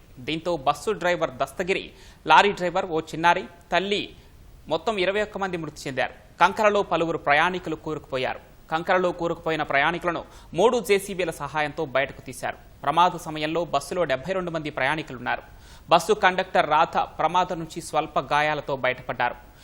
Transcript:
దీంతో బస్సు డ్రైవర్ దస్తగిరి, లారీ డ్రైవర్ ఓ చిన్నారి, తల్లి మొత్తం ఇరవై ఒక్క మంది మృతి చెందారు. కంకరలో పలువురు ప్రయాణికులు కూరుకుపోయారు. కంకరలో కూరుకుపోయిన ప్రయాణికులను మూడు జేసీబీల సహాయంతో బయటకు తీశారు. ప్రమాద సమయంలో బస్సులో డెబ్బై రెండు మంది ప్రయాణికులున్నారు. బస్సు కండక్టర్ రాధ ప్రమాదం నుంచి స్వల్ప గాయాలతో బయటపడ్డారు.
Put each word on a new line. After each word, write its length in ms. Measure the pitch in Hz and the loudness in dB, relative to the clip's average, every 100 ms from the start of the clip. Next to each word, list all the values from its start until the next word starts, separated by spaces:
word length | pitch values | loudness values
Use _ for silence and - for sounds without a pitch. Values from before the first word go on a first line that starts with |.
| - - | -20 -14
దీంతో 340 | 123 160 175 170 | -8 -6 -2 -2
బస్సు 340 | 143 147 226 | 0 0 -2
డ్రైవర్ 440 | 202 180 170 156 139 | -2 0 0 -2 -2
దస్తగిరి, 440 | 135 - 185 180 95 - - - 160 | -4 -4 0 0 -2 -14 -20 -4 6
లారీ 260 | 160 202 | 8 8
డ్రైవర్ 380 | 180 180 180 190 160 | 4 -2 -2 -2 -4
ఓ 40 | 160 | -4
చిన్నారి, 320 | 160 170 175 233 - - | 2 4 4 0 -14 -4
తల్లి 320 | 175 196 202 - - - - - - - | -2 0 -2 -6 -12 -20 -20 -20 -18 -6
మొత్తం 280 | 160 - 208 | -4 -2 -2
ఇరవై 240 | 180 202 | 0 0
ఒక్క 160 | 208 190 | -2 -4
మంది 200 | 190 175 | -6 -6
మృతి 240 | 151 - | -8 -10
చెందారు. 320 | 147 127 - - - - | -6 -4 -4 -6 -10 2
కంకరలో 420 | 175 196 214 208 | 2 4 2 4
పలువురు 360 | 190 165 165 156 143 | 0 0 -2 -2 2
ప్రయాణికులు 500 | 147 175 180 165 156 156 | 4 2 0 -6 -8 -8
కూరుకుపోయారు. 560 | 151 - 131 120 - - - - | -10 -6 -4 -4 -6 -12 -20 -6
కంకరలో 380 | 160 175 185 180 | -4 2 2 2
కూరుకుపోయిన 520 | 170 170 165 165 156 | 0 -4 -4 -2 -2
ప్రయాణికులను 580 | 147 139 151 170 175 151 - - - | 0 2 2 0 -2 -4 -6 -16 -8
మూడు 240 | 156 226 240 196 | 2 2 4 2
జేసీబీల 440 | 196 196 185 160 | 0 0 -4 -4
సహాయంతో 520 | - 143 151 147 143 147 | -4 -4 -2 -2 -4 -2
బయటకు 360 | 123 139 - | 0 0 -4
తీశారు. 360 | - - 110 - - - | -14 -8 -8 -8 -12 -8
ప్రమాద 340 | 139 160 180 170 165 | 0 4 4 2 -8
సమయంలో 360 | 156 151 165 165 | -6 -4 -2 -2
బస్సులో 380 | 139 - 180 160 | -2 -2 -2 0
డెబ్బై 220 | 131 165 | -2 -2
రెండు 180 | 190 175 160 | -4 -4 -6
మంది 140 | 147 | -6
ప్రయాణికులున్నారు. 760 | 143 131 156 147 123 123 120 - - - - - | -2 -2 -2 -6 -8 -4 -6 -6 -20 -20 -12 2
బస్సు 240 | 165 190 | 4 4
కండక్టర్ 560 | 208 190 185 190 190 151 | 2 2 2 0 2 4
రాధ 280 | 151 170 190 - - | 4 2 0 -4 0
ప్రమాదం 420 | 156 180 175 170 | 0 2 0 -4
నుంచి 220 | 160 170 | -8 -12
స్వల్ప 380 | - 156 156 175 127 | -4 -2 -2 -2 0
గాయాలతో 440 | 147 151 151 143 131 | 0 0 -2 -4 -2
బయటపడ్డారు. 600 | 127 127 131 123 120 - - - | -2 -2 -4 -2 -2 -4 -16 -20